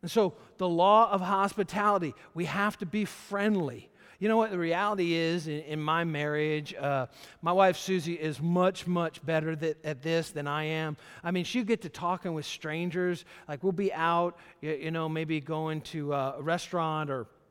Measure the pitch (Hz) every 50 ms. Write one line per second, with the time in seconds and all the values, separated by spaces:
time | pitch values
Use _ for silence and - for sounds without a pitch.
0 | - 170 - 226 208 180 - - - - - - 185 180 170 170 175 196 208 220
1 | 233 214 202 196 180 180 202 190 196 196 - - 196 - - 202 208 208 208 190
2 | 175 147 120 - - - _ 160 175 156 139 190 202 214 208 - 214 165 - 214
3 | 208 - - - - - 202 202 202 214 214 190 165 139 113 98 - - _ -
4 | - - - _ 185 214 226 226 226 220 202 180 170 165 165 175 202 208 214 196
5 | 175 170 165 165 165 165 165 180 151 160 147 151 - 147 151 156 151 151 156 165
6 | 170 170 156 147 147 151 147 151 151 156 156 151 147 139 190 - 139 143 139 135
7 | 127 - - - - - - _ - 165 180 190 196 185 175 - - - 190 185
8 | 143 165 170 165 156 156 147 120 147 170 175 180 180 185 185 - - 175 180 175
9 | 170 160 - - - 139 165 160 156 160 160 151 160 160 151 156 - 156 151 127
10 | 135 160 165 165 160 - - 147 143 143 143 151 156 156 160 156 156 156 151 -
11 | - - - - - 170 180 180 175 - - 247 233 196 226 220 - 156 - -
12 | 180 175 185 180 - 185 165 156 143 - - - - 156 151 165 170 180 156 180
13 | 180 180 175 170 - - - - - - 151 135 - 190 185 165 202 190 - 156
14 | 165 170 170 170 175 175 175 - - - - _ - 151 156 139 156 160 165 165
15 | 160 160 156 160 160 156 160 156 147 - 160 156 160 156 156 156 151 - - 160
16 | 147 143 147 139 135 135 135 135 143 156 165 175 - - - 175 165 160 156 156
17 | 156 143 139 127 113 - - _ _ _